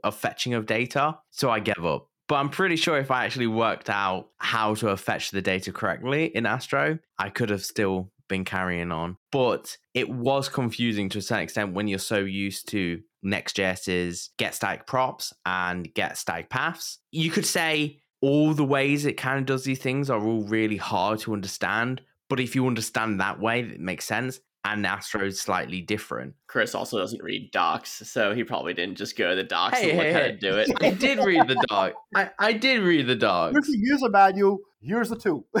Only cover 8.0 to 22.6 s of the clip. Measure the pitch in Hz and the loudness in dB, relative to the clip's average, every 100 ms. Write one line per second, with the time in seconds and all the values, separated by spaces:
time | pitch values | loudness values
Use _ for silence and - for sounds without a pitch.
8 | 92 _ - 95 92 95 92 87 87 80 | -4 _ -6 -4 -4 -4 -2 -2 -4 -4
9 | 85 90 _ 139 123 92 - - _ 127 | -6 -8 _ 0 2 0 -4 -18 _ -4
10 | - 131 120 139 135 - 120 - 120 104 | -4 -2 0 0 0 -2 -2 0 -2 0
11 | 98 104 - 110 82 - 101 92 104 95 | -2 -4 -2 -2 -2 -4 -4 -2 -2 -2
12 | - 107 98 98 98 95 - 104 90 85 | 0 0 0 -2 -4 -6 -6 -2 -2 -4
13 | - _ 98 101 - - 95 92 - 90 | -8 _ -2 -2 -2 -2 0 -2 -2 -2
14 | 87 87 - - 101 - 101 87 - 131 | -2 -4 -8 -6 -4 -2 -4 -4 -4 -2
15 | 131 - - - 90 92 90 90 82 - | -2 -4 -12 -8 -4 -2 -2 -4 -6 -4
16 | 90 - - 85 82 127 156 165 - - | -4 -4 -6 -6 -6 -4 -4 -4 -10 -14
17 | _ 156 160 - 160 185 160 156 147 - | _ -4 -2 0 0 0 2 2 0 -4
18 | _ _ 139 147 156 156 139 139 135 143 | _ _ 2 4 4 4 4 4 4 2
19 | 147 - 127 135 135 135 135 131 131 135 | 0 -2 -2 0 0 0 -2 -2 0 0
20 | 139 113 107 113 101 110 107 101 - 101 | 0 0 2 0 0 2 2 0 -2 0
21 | 95 110 - 104 95 - 92 107 120 131 | 2 0 -2 -4 -4 -4 -2 0 -2 -4
22 | - _ - 131 123 131 | -10 _ -4 -2 0 0